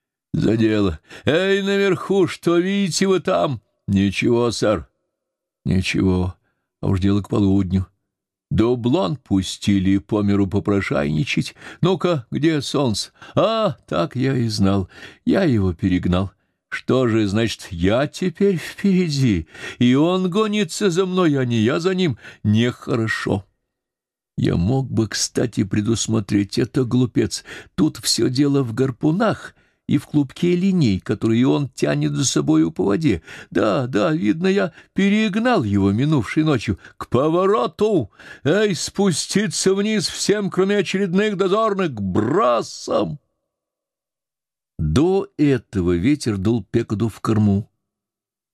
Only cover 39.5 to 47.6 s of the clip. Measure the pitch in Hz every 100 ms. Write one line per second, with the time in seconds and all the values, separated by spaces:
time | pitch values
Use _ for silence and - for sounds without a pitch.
39.5 | - 190 196 208 214 - - - 208 196
40.5 | - 190 208 185 190 196 185 214 190 190
41.5 | 208 226 196 180 113 98 92 110 170 247
42.5 | 233 175 - - 240 170 151 _ _ _
43.5 | _ _ _ _ _ _ _ _ _ _
44.5 | _ _ - 76 78 170 190 196 - 147
45.5 | 127 - 98 87 87 104 147 123 101 95
46.5 | 120 101 113 117 104 113 - - 110 104
47.5 | 98